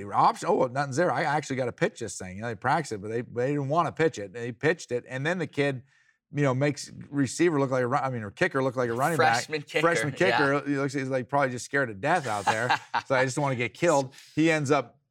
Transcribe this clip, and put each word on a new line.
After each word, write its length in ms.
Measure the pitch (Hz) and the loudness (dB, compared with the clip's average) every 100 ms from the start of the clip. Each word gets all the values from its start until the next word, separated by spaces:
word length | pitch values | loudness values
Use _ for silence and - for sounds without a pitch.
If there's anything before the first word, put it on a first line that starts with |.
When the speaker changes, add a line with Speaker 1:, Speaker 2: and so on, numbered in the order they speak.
| 101 | -2
Speaker 1:
option. 340 | 110 170 226 160 | 2 2 2 0
"Oh, 180 | 196 127 | 0 0
nothing's 300 | 131 143 127 | -2 -2 0
there. 140 | 175 | 0
I 120 | 127 | 0
actually 320 | 151 151 143 127 | 0 -2 -2 -4
gotta 160 | 123 | -4
pitch 260 | - 165 - | -2 -2 -2
this 160 | 107 - | -10 -10
thing." 180 | 92 92 | -12 -8
You 60 | |
know, 60 | 120 | -8
they 60 | |
practiced 380 | 104 123 160 143 | -4 0 0 -2
it, 80 | 107 | -8
but 100 | 104 | -6
they, 120 | 117 | -6
they 260 | 98 101 131 | -6 -2 -2
didn't 200 | 147 135 | -2 0
wanna 200 | 160 151 | 0 0
pitch 260 | - 160 110 | 2 0 0
it. 140 | 101 | -10
They 200 | 117 120 | -8 -8
pitched 400 | 117 151 170 - | -2 0 0 -2
it, 120 | 123 - | -6 -6
and 180 | 131 147 | -4 -2
then 120 | 185 | -2
the 100 | 151 | -2
kid, 340 | - 143 131 - _ _ _ _ | 0 0 -2 -8 _ _ _ _
you 80 | 139 | 0
know, 120 | 143 | 2
makes 380 | 127 147 - - - - | 2 0 -2 -8 -16 -6
receiver 480 | 143 135 - 175 147 | -2 0 2 2 2
look 120 | 135 | 0
like 120 | 131 | 0
a 40 | 123 | 0
run-, 160 | 139 | 0
I 60 | 135 | -2
mean, 120 | 123 | -4
or 80 | 104 | -6
kicker 320 | - 180 135 | -2 0 0
look 140 | 131 127 | 0 0
like 120 | 123 | -2
a 20 | |
running 240 | 117 147 160 | 0 0 2
Speaker 2:
Freshman 440 | 156 117 - 151 | 2 2 -2 -8
Speaker 1:
back. 60 | 147 | -4
Speaker 2:
kicker, 120 | 156 165 | 0 2
Speaker 1:
Freshman 280 | 170 139 - | 2 0 2
Speaker 2:
yeah. 120 | 185 - 139 143 | 2 4 2 2
Speaker 1:
kicker. 80 | 139 | 0
He 60 | 143 | -2
looks, 160 | 139 | 0
he's, 140 | 139 131 | -2 -2
like, 200 | 131 123 | -2 0
probably 220 | 143 135 | 0 0
just 140 | 123 | -2
scared 240 | - 143 127 | -4 -2 -2
to 60 | |
death 320 | 101 135 180 127 | -2 0 0 0
out 180 | 104 | -2
there. 240 | 98 110 123 151 - | 0 0 0 -2 -2
Speaker 2:
<laughs> 140 | 120 - | -6 0
Speaker 1:
So, 80 | 131 | 2
"I 80 | |
just 140 | 131 127 | 2 0
wanna 180 | 139 123 | -2 0
get 160 | 117 | -4
killed." 400 | - 170 147 135 - - - | 0 4 4 2 -6 -6 2
He 120 | 160 | 2
ends 200 | 156 135 | 4 2
up 280 | 143 120 _ _ | 2 0 _ _